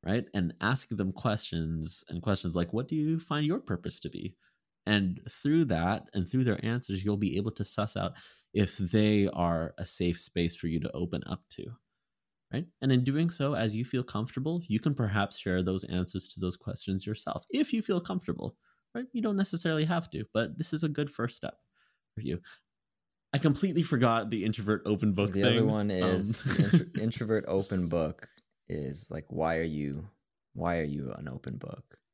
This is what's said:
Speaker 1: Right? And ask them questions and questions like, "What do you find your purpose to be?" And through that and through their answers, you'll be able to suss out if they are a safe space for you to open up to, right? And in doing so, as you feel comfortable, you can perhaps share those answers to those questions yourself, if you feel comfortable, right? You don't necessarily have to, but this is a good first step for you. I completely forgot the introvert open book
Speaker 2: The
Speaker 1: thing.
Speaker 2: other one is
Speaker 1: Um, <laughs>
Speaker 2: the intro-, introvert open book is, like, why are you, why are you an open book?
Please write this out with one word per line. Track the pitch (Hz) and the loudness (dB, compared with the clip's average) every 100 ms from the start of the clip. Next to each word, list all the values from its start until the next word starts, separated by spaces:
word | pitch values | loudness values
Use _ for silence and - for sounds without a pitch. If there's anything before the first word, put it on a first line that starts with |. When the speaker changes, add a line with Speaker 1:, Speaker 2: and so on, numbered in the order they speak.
| 85 | 0
Speaker 1:
Right? | 101 73 | 0 0
And | 101 87 - | 0 0 0
ask | 104 127 - | 0 0 -2
them | 101 95 | -2 -2
questions | 92 123 104 - 85 80 82 78 - - | 0 0 0 -2 -2 -2 -2 -4 -10 -10
and | 87 | -6
questions | 95 98 90 | -2 -2 0
like, | 85 85 | 0 0
"What | 110 131 | -2 -2
do | |
you | 160 151 160 | -2 0 0
find | 160 147 | -2 0
your | 151 202 | 0 0
purpose | - 87 - - | -2 -4 -4 -8
to | - | -10
be?" | - - - _ _ _ _ - | -8 -10 -12 _ _ _ _ 2
And | 104 95 90 - | 2 2 -2 -10
through | - 143 160 151 | -4 2 4 4
that | 82 87 107 - | 2 2 0 -2
and | 101 87 | -4 0
through | 131 | 2
their | 123 101 | 2 2
answers, | 107 120 - 98 | 0 -2 -2 -2
you'll | 98 101 | 0 2
be | 101 82 | 2 0
able | 107 | -2
to | - | -4
suss | 104 - 104 - | -6 -2 -4 -2
out | 95 - - - _ | -4 -6 -20 -20 _
if | 101 98 - | 2 2 2
they | 92 107 107 107 98 | 0 4 6 6 4
are | - 87 82 82 - | 2 2 2 -2 -6
a | |
safe | 90 - 87 85 | -10 -2 0 0
space | - - 85 | -4 0 0
for | - 85 | 0 -4
you | 80 | -2
to | - | -4
open | - 87 85 - | -4 -4 -4 -6
up | - _ | -10 _
to, | - - 117 _ _ _ _ _ _ _ | -12 -12 -14 _ _ _ _ _ _ _
right? | 120 170 _ | -8 -8 _
And | 131 | 2
in | 127 | 4
doing | 127 143 165 | 4 2 0
so, | 170 143 | 0 -2
as | 147 113 107 | 0 0 -2
you | |
feel | 127 127 | -2 -4
comfortable, | 123 104 113 - 143 175 170 | -4 -4 -4 -4 -2 -4 0
you | 107 | 0
can | 160 | 2
perhaps | 135 113 101 101 - | 2 2 2 0 -2
share | - 92 | 0 2
those | 92 95 | 2 0
answers | - 90 90 95 - | 0 -2 -2 -4 -8
to | - | -4
those | 92 87 | -4 -4
questions | - 92 - 95 101 | -8 -8 -4 -4 -2
yourself, | 110 - - - | -6 -6 -8 -4
if | 269 302 | -2 0
you | 226 | 0
feel | 214 185 | 0 0
comfortable, | 175 185 - - - - _ _ _ | 0 -6 -4 -4 -6 -10 _ _ _
right? | 233 254 | -8 -6
You | 240 | -2
don't | 214 196 | 0 0
necessarily | 196 170 175 156 156 | 0 0 0 0 2
have | 175 165 | 0 -2
to, | - 107 | -6 -4
but | 110 117 - | 0 -2 -2
this | 156 | -4
is | 156 | -2
a | 160 | -2
good | 147 147 | 0 -2
first | - 120 - | -2 -4 -4
step | - - _ _ _ _ _ | -10 -12 _ _ _ _ _
for | - | -8
you. | - 87 - - _ _ _ _ _ _ _ | -4 -4 -6 -20 _ _ _ _ _ _ _
I | 143 | 2
completely | 151 139 196 165 | 2 4 2 2
forgot | 165 135 120 113 107 | 2 4 4 4 0
the | 110 | 0
introvert | 101 107 101 107 - | 0 0 2 2 2
open | 104 107 | 2 4
book | 95 101 95 | 4 2 4
Speaker 2:
The | |
Speaker 1:
thing. | 101 120 | 4 6
Speaker 2:
other | 110 | 4
one | 107 104 | 4 2
is | 92 92 95 98 | 2 4 2 2
Speaker 1:
Um, | 113 | -2
<laughs> | |
Speaker 2:
the | 135 - | 0 2
intro-, | 120 175 - - | 6 6 4 -2
introvert | 110 - 110 110 - | -2 -2 0 0 2
open | 95 98 95 90 | 0 2 0 2
book | 85 80 85 - _ _ _ _ | 2 0 -2 -12 _ _ _ _
is, | 80 69 71 - | -6 -4 -8 -8
like, | 80 76 | -10 -8
why | 85 80 82 | -2 0 2
are | |
you, | 82 76 71 71 98 _ _ _ _ | 0 -2 -4 -6 -10 _ _ _ _
why | - 85 85 | -4 0 0
are | |
you | 76 73 67 | 0 -4 -6
an | 50 - | -8 -10
open | 64 - - | -10 -8 -10
book? | - - - - _ | -10 -14 -16 -20 _